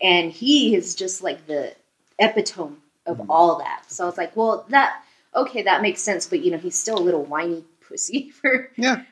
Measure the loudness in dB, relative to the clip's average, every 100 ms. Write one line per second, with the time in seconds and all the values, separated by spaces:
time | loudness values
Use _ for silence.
0 | 2 2 0 -2 2 4 4 2 0 -6
1 | -6 -6 -6 -8 -6 -6 -6 -10 _ _
2 | _ 0 2 2 -2 -4 -12 -12 _ _
3 | -10 -8 2 6 6 4 -4 -10 -12 -8
4 | -6 -6 -6 0 0 0 2 2 2 -2
5 | -14 _ _ -2 -2 -2 2 2 2 -2
6 | -2 -4 -2 0 0 0 -4 -4 -2 0
7 | 2 0 -2 -4 -4 -6 -10 _ -16 -10
8 | -6 -6 -6 -2 0 0 -2 -2 0 0
9 | -4